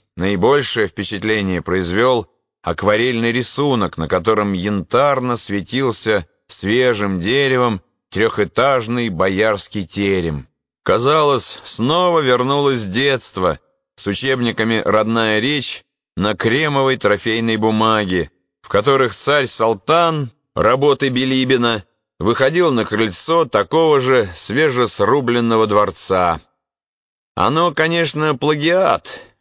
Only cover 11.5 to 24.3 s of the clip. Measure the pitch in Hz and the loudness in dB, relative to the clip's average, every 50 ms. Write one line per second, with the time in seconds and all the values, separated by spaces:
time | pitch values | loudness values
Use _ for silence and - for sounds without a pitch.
11.5 | - - - - - - 113 135 160 175 180 180 170 165 147 127 127 123 127 135 | -12 -14 -14 -12 -8 -4 -2 0 0 2 2 2 2 2 2 2 2 2 2 0
12.5 | 143 143 143 139 135 120 107 95 92 120 139 143 135 120 - - - 92 92 87 | 0 0 2 0 0 -2 -4 -4 -2 0 0 0 0 -2 -4 -8 -6 -2 0 0
13.5 | 76 - _ _ _ _ _ _ _ - - 101 101 - - 135 131 127 120 117 | 0 -2 _ _ _ _ _ _ _ -10 -6 -6 -4 -4 -2 -2 -2 0 -2 -2
14.5 | 110 - 110 113 117 110 - - 104 107 107 110 117 117 113 110 107 107 113 135 | -2 -2 0 0 0 0 0 2 2 2 2 2 0 0 0 2 0 0 0 0
15.5 | 147 143 123 - - - _ _ _ _ _ _ - 85 95 107 107 - - 113 | -2 -2 -4 -8 -10 -14 _ _ _ _ _ _ -6 -4 -2 -2 -2 0 0 0
16.5 | 117 143 156 151 143 135 135 135 131 - - 101 104 95 - 110 110 117 113 117 | 0 0 0 0 0 0 2 0 0 0 0 0 0 0 0 -2 -2 0 0 -2
17.5 | 110 107 107 110 110 110 110 110 110 107 104 92 90 87 78 - _ _ _ _ | 0 0 0 0 2 2 2 2 2 2 0 0 0 -2 -2 -4 _ _ _ _
18.5 | _ _ - - - 101 104 143 135 131 131 117 - - - 143 147 147 131 - | _ _ -8 -2 -2 0 2 4 4 4 2 0 -2 -4 -2 0 2 2 0 -2
19.5 | - - 113 113 113 95 - - 156 170 170 165 160 151 139 117 - _ _ _ | -2 0 0 0 0 0 0 0 2 2 2 2 0 -2 -6 -8 -10 _ _ _
20.5 | - - - 110 123 135 139 147 135 - 143 135 123 127 131 131 131 131 131 127 | -4 0 0 2 2 2 4 2 2 2 0 -2 0 0 0 0 0 0 2 2
21.5 | 131 120 120 117 113 107 95 _ _ _ _ _ _ - 82 107 117 - 135 139 | 2 2 2 0 0 -2 -6 _ _ _ _ _ _ -4 -2 0 0 2 2 2
22.5 | 156 175 180 160 131 117 104 - 107 104 113 107 90 - - - 165 170 160 120 | 2 2 2 2 2 0 -2 -2 0 -2 -2 -2 -4 -6 -4 0 2 2 2 2
23.5 | - 104 98 - - 160 165 160 147 139 123 131 135 127 104 90 | 0 0 0 2 2 2 4 4 4 2 2 2 2 2 2 0